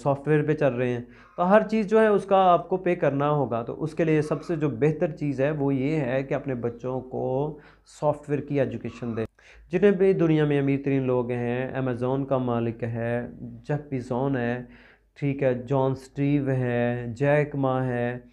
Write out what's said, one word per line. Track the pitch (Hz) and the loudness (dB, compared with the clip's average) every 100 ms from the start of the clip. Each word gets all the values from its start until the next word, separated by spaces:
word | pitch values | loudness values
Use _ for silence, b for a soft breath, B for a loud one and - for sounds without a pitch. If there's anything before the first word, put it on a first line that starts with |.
सॉफ्टवेयर | 147 139 147 151 | -2 0 2 2
पे | 147 | 2
चल | 156 143 | 2 0
रहे | 120 127 | 0 -2
हैं। | 120 120 B B B | -2 -6 B B B
तो | |
हर | 180 208 | 4 4
चीज़ | 208 220 196 | 4 0 2
जो | 220 | 4
है | 220 | 4
उसका | 202 202 190 | 4 4 4
आपको | 185 170 170 185 | 6 4 2 -2
पे | 180 | 0
करना | 175 156 139 143 | 0 2 2 2
होगा। | 147 127 117 | 2 0 -2
तो | 120 | -4
उसके | - 151 - | -6 -4 -2
लिए | 165 156 | 2 2
सबसे | 151 151 - 165 | 2 -2 -4 -2
जो | 147 | -2
बेहतर | 113 147 151 175 | 2 0 2 -2
चीज़ | - 147 127 | -2 -4 0
है | 135 | 0
वो | 156 139 | 0 0
ये | 139 135 160 | 0 0 0
है | 131 131 | 0 -2
कि | 139 | -2
अपने | 143 139 | -4 -4
बच्चों | 127 117 120 127 131 | -4 -4 -6 -6 -6
को | - 120 127 131 147 151 B B _ | -6 -6 -2 -2 -2 -6 B B _
सॉफ्टवेयर | - 151 147 - 143 | -4 -2 -2 -2 -4
की | 143 139 | -2 0
एजुकेशन | 123 117 120 - 120 | 0 -2 -8 -8 -6
दें। | 110 110 _ b b b | -4 -6 _ b b b
जितने | 175 202 | 2 4
भी | 190 190 | 4 4
दुनिया | 180 165 156 151 | 4 4 4 4
में | 143 | 2
अमीर | 139 139 | 2 0
तरीन | 139 135 | 0 0
लोग | 131 127 120 | 2 0 0
हैं, | 123 120 123 131 131 | -2 -2 -2 -4 -4
Amazon | 131 120 123 135 135 | -4 -2 -2 -2 0
का | 135 | -2
मालिक | 127 117 117 117 | 0 0 -2 -4
है, | 120 117 117 120 120 - | -6 -4 -4 -4 -6 -10
जेफ | 120 117 - 147 147 | -14 -12 -6 -6 -4
बेजोस | 131 120 123 139 | -8 -4 -2 -2
है, | 131 120 123 120 B B B B - | 0 -2 -4 -8 B B B B -6
ठीक | 143 139 | -4 0
है, | 135 123 117 | 0 -2 0
जॉन | 135 131 | 0 0
स्टीव | 131 - - 143 143 135 | -2 -6 -4 0 0 0
है, | 131 127 120 120 120 120 | 0 0 0 0 -2 -6
जैक | 113 143 147 147 143 | -2 2 2 2 0
मा | 135 131 | 0 0
है, | 131 120 120 123 123 | 0 0 -2 -4 -10